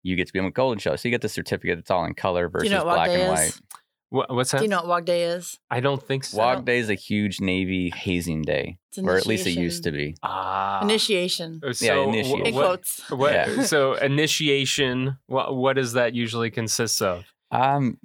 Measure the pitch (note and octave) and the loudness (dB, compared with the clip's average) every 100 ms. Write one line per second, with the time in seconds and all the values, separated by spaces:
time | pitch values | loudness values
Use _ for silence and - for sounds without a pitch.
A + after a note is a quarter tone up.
0 | F#2 F2+ F2 F#2 F#2+ G#2 C3 G#2+ E2+ D2 | -2 -2 0 -2 -2 0 0 0 -2 -2
1 | B2 A#2+ G#2+ - - F#2+ F#2+ E2+ - F#2 | -2 -2 -2 -6 -4 -4 -2 -4 0 -2
2 | E2 - G2 F2 F2 - - G3 E3 E3+ | -2 -2 0 0 0 0 0 0 2 2
3 | E2 F3+ F#3 D#3+ D#3 - _ - _ _ | 2 2 2 2 0 -4 _ -20 _ _
4 | _ B2+ - B2 B2+ C#3 G#3+ F#3 E3+ F3 | _ -4 -2 -2 0 0 0 0 0 -2
5 | E3+ F3 E3+ F3 F3 - _ B2 C3+ C#3 | 0 0 0 -4 -8 -16 _ 0 2 0
6 | - C3+ C3+ G#2 A#2 B2+ B2+ B2 A2 G2 | -2 -4 -2 2 2 2 2 0 0 -2
7 | - G#2+ G#2 F#2 F#2+ F#2 F#2 F#2 F2 - | 0 0 0 0 0 0 0 0 -2 -4
8 | G2 F2+ E2+ D#2 D#2 D2 C2+ E2+ _ - | -2 -2 0 -4 -2 -2 -2 -10 _ -4
9 | F#3+ F#2 F#2+ G#2+ F#2 F2 E2+ E2+ E2 D2 | 2 2 2 0 0 0 -2 -2 -4 -4
10 | D2 E2 F2 F#2+ F#2+ F#2+ - G3 G#3 G#3+ | -6 -6 -6 -6 -4 -2 -2 -2 0 0
11 | G#3+ F#3+ F3+ - E3 D#3+ C#3+ A#2 A#2 - | 2 0 0 -4 -8 -8 -6 0 2 2
12 | G#2 A2 C3 C3+ - C3 D#3+ F3+ - - | 2 0 0 0 0 2 2 2 -6 -10
13 | - C3+ C#3 B2+ B1 B3+ C4 D3+ C3+ B2 | -8 0 2 4 2 0 2 4 4 2
14 | C#3 C#3+ D#3 - D3+ C#3 C3 - C3+ B2+ | 2 2 2 2 2 2 2 0 0 0
15 | C3 C3+ _ C3 - C3 C3 C3+ B2 B2 | -2 -4 _ -2 0 2 2 2 2 2
16 | A#2+ A#2+ A#2 A#2 A2+ A#2+ A2 - A2+ - | 2 0 -2 -2 -2 -2 -2 0 0 0
17 | G2+ F2 - _ _ A#2+ C3 C#3+ B2+ - | 0 -2 -8 _ _ 0 2 2 0 -2